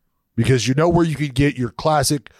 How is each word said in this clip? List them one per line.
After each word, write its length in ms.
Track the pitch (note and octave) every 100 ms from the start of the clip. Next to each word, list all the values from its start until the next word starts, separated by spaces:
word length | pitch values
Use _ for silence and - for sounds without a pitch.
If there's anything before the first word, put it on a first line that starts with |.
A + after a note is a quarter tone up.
| _ _ _ -
Because 320 | A#2 C3 G#2+
you 60 |
know 140 | C3+ E3+
where 160 | E3+ E3
you 100 | C#3+
can 120 | D3
get 280 | B2 C#3+ B2
your 120 | A#2+
classic 640 | - D#3+ D3+ C3 D3 -